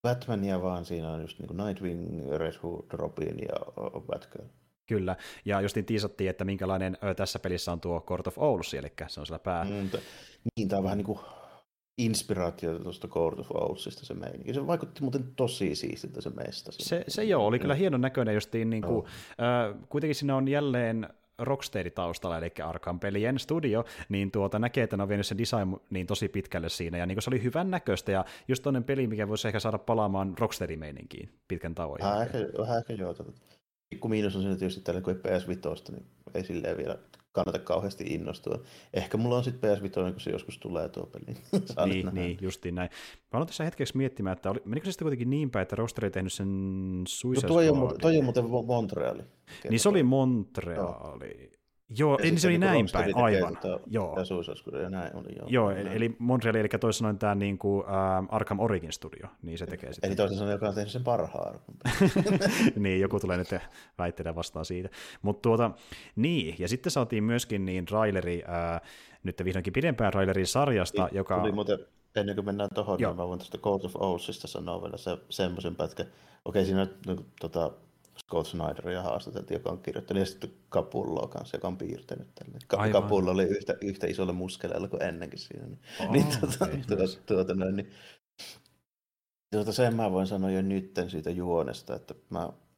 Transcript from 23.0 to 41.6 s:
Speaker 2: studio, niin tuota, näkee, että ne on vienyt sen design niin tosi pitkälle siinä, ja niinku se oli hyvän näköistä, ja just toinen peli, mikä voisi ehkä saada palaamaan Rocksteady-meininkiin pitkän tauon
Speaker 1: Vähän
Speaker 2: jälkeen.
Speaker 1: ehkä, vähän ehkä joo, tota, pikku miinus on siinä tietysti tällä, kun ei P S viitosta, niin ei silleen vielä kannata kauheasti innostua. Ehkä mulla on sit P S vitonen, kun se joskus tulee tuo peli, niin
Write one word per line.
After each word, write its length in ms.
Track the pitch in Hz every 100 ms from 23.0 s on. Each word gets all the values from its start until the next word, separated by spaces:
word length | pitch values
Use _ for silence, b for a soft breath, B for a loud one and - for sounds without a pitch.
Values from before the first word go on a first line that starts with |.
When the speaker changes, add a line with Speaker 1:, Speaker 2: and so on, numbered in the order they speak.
| 101 98 113 135
Speaker 2:
studio, 460 | - 165 147 107 117 B B
niin 220 | 98 98
tuota, 280 | 104 98 107
näkee, 260 | 120 135
että 120 | 113 101
ne 60 |
on 60 | 98
vienyt 180 | 101 101
sen 120 | 101
design 380 | 117 113 95 95 _
niin 160 | 92 90
tosi 220 | 101 104
pitkälle 400 | 101 - 87 82
siinä, 300 | - 85 87
ja 80 | 90
niinku 140 | 95
se 100 | 123
oli 120 | 127
hyvän 280 | 120 156 190
näköistä, 420 | 185 - 92 -
ja 120 | 95 90 B -
just 140 | 131
toinen 220 | 143 131
peli, 220 | 117 135 120
mikä 220 | 107 104
voisi 200 | 107 113
ehkä 120 | 101
saada 180 | 110 107
palaamaan 560 | - 113 104 95 95 87
Rocksteady-meininkiin 880 | 110 - 87 80 76 69 - - - _ _
pitkän 260 | 87 85
tauon 240 | 85 80 71
Speaker 1:
Vähän 160 | 98 104
Speaker 2:
jälkeen. 260 | 117 123 101
Speaker 1:
ehkä, 120 | -
vähän 200 | 110 117
ehkä 140 | 117
joo, 220 | 110 90
tota, 180 | 85 82 - b b _ _ _
pikku 180 | - 117
miinus 280 | 107 104 95
on 60 |
siinä 140 | 98 92
tietysti 240 | 92 95
tällä, 200 | - 87
kun 120 | 92
ei 60 | 92
P 240 | 95 92
S 60 | 92
viitosta, 440 | 92 76 80 -
niin 140 | - - _ -
ei 100 | -
silleen 320 | 92 87 - 87
vielä 220 | - - - - _
kannata 260 | - 90 90
kauheasti 460 | - 85 98 -
innostua. 540 | - 80 80 82 - - B B B
Ehkä 220 | 95 - 110
mulla 200 | 120 123
on 80 |
sit 160 | 127 123
P 40 | 107 101
S 40 |
vitonen, 300 | 98 95 92
kun 80 | 92
se 100 | -
joskus 280 | 92 - -
tulee 300 | - 85 80
tuo 180 | - -
peli, 180 | - -
niin 400 | 123 - 196